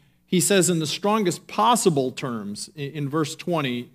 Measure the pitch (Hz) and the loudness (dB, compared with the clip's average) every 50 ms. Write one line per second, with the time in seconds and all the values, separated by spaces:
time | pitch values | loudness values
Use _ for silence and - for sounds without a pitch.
0 | _ _ _ _ _ _ 185 175 143 - 202 190 165 175 180 160 156 147 - - | _ _ _ _ _ _ 2 2 4 4 4 4 4 2 2 -2 -2 -4 -4 -2
1 | - 202 214 220 196 175 143 - - - - - 214 233 247 226 - 190 151 139 | 0 0 2 2 2 0 -2 -4 -8 -6 0 2 4 4 4 4 4 4 4 2
2 | 127 127 131 - 151 127 117 107 98 101 104 - - - - 151 139 139 151 151 | 0 -2 -2 -6 -6 -6 -6 -6 -6 -8 -10 -10 -12 -14 -12 -10 -10 -8 -6 -6
3 | 147 135 143 160 147 - - - - 180 170 156 139 127 120 120 123 - | -6 -2 -2 -2 -2 -2 -4 -8 -6 -4 -2 -2 -2 -2 -4 -6 -8 -12